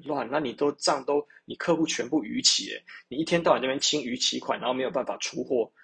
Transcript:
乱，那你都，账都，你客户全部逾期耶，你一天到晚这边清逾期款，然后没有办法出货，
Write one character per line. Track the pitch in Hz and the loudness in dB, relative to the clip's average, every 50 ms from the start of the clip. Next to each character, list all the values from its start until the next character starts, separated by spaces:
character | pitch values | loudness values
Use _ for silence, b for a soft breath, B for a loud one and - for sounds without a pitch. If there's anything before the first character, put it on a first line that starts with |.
| 139 | -8
乱， | 147 147 139 117 117 | -4 -4 -4 -2 -2
那 | 135 156 | -2 -2
你 | 151 120 113 | -2 -2 0
都， | - 147 147 139 | 0 0 0 2
账 | - - 180 151 135 131 | 2 0 0 0 0 0
都， | - 143 147 B B B B B | 0 0 0 B B B B B
你 | - - | -12 -10
客 | - - 175 165 | -2 0 2 2
户 | 156 160 | 2 2
全 | - - - 117 | 2 0 -2 -2
部 | 123 156 147 104 | 0 0 0 0
逾 | 113 117 131 | 0 -2 2
期 | 127 - - - 101 | 4 4 4 2 0
耶， | - 104 - B B B B B _ | -4 -8 -12 B B B B B _
你 | 123 | -4
一 | 143 160 | -4 0
天 | - 175 170 165 | 2 2 4 4
到 | 170 | 4
晚 | 139 113 | 4 4
这 | 123 | 2
边 | 131 135 | 0 0
清 | 135 - - 147 147 | 0 0 0 0 0
逾 | 123 120 123 | -2 -4 -4
期 | 123 - - 127 127 | -2 -2 -2 -2 -2
款， | - - 117 | -2 -2 -2
然 | 104 110 123 | -2 0 -2
后 | 127 | 0
没 | 127 131 | 0 -2
有 | 113 | -2
办 | - 135 110 | -2 -2 -2
法 | 107 98 | -2 -4
出 | 98 - - - - - | -6 -8 -6 -6 -6 -4
货， | - 135 - - - b b | 0 0 0 0 -2 b b